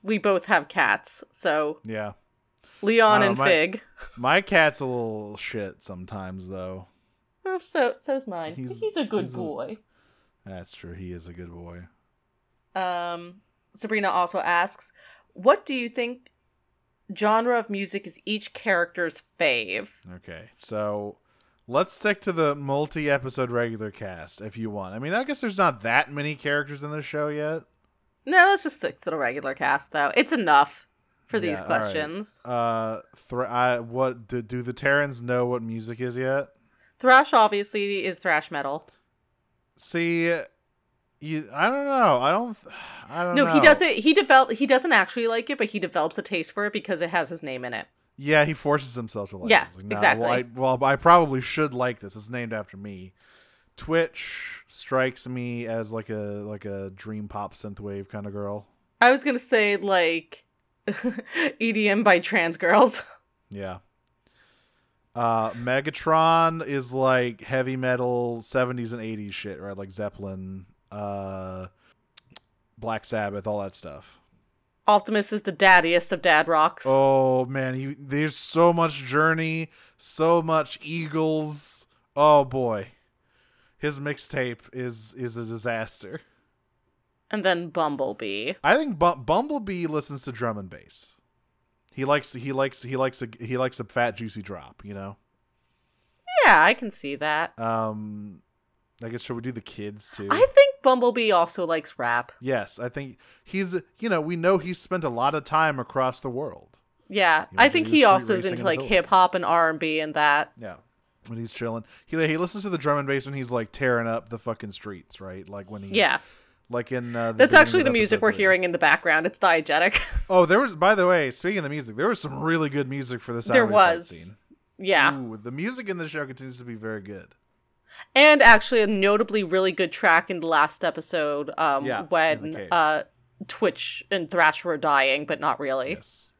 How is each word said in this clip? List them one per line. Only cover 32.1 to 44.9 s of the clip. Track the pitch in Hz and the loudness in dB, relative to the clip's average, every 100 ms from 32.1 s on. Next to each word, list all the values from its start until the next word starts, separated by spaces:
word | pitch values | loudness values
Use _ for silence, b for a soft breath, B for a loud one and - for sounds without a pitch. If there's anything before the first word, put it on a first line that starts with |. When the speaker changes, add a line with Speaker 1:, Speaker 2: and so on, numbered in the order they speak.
| 175 214 - | -10 -14 -16
Speaker 2:
Uh, | - 120 117 113 113 110 - | -6 -2 -2 -2 -4 -8 -14
Thr-, | - _ 123 123 | -20 _ -6 -4
I, | 120 127 120 | 0 2 0
what, | 117 123 131 120 107 | -4 -2 -2 -4 -8
do, | 123 | -8
do | 110 123 | -6 -8
the | 123 | -8
Terrans | 120 143 143 143 123 | -4 0 2 0 -6
know | 120 123 123 | -4 -2 0
what | 123 | -2
music | 113 113 110 117 | -6 -10 -10 -8
is | 123 120 | -8 -4
yet? | 131 135 139 _ _ _ _ _ | -2 -2 -4 _ _ _ _ _
Speaker 1:
Thrash, | 254 254 302 | 6 6 6
obviously, | 254 214 202 202 214 202 202 | 4 4 2 -4 -4 -2 -2
is | 185 175 | -4 -4
thrash | 185 156 151 | 0 0 0
metal. | 151 139 147 - _ _ _ _ _ _ _ _ _ | -6 -6 -6 -10 _ _ _ _ _ _ _ _ _
Speaker 2:
See, | - 170 170 170 165 170 - _ _ _ _ _ _ _ | -8 -2 0 0 0 0 -4 _ _ _ _ _ _ _
you, | 147 156 131 | -8 -8 -6
I | 131 190 | 0 0
don't | 277 | 0
know. | 277 269 220 131 | -2 2 4 4
I | 131 | 2
don't, | 180 240 214 | 0 -2 -12
th-, | - B B B - | -18 B B B -12
I | 151 | -6
don't | 175 262 | -2 2
Speaker 1:
No, | |
Speaker 2:
know. | - | 4
Speaker 1:
he | 320 | 8
doesn't, | 277 294 349 - | 8 8 4 2
he | 233 | 4
develop-, | 320 277 262 262 233 | 2 6 6 6 0
he | 277 | 2
doesn't | 269 262 | 2 4